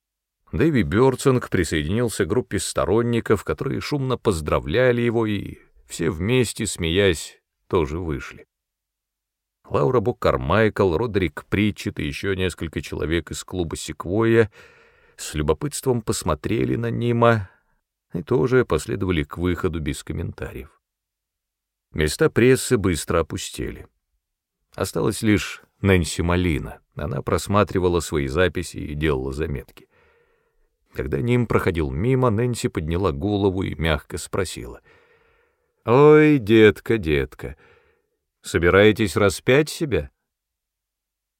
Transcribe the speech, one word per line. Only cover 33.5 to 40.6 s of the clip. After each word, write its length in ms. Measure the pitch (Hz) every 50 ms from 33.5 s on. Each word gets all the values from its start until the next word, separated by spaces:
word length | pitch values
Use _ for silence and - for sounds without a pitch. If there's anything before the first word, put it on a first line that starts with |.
| 92 95 95
и 100 | 92 -
мягко 440 | 80 78 82 78 73 - _ - 85
спросила: 640 | - - - - 92 - - - 60 - - - _ _ _ _ _ _ _ _ _ _ _ _ _ _ _ _ _ _ _ _ _
«Ой, 540 | 110 117 139 147 151 151 151 151 151 147 135
детка, 580 | 107 95 113 110 110 104 95 - - - 117
детка, 580 | 113 85 78 73 69 65 - - - - 64 69 - _ _ _ _ _ _ _ _ _ _ _ _ _ _ _ _
собираетесь 760 | _ - - 90 82 87 87 98 104 107 101 107 110 95 -
распять 540 | 107 104 98 - - - - 127 147 160 -
себя?» 400 | - - 165 143 101 80 73 - _ _ _ _ _ _ _ _ _ _